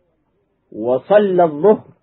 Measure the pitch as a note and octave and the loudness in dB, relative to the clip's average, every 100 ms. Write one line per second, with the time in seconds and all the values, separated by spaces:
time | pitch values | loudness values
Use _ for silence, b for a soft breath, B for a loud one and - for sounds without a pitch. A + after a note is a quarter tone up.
0 | _ _ _ _ _ _ _ G#2+ A#2 C3 | _ _ _ _ _ _ _ -10 -4 -4
1 | - G#3 G3+ F3+ E3+ D3 G3 - - _ | 0 0 2 0 0 0 0 0 -4 _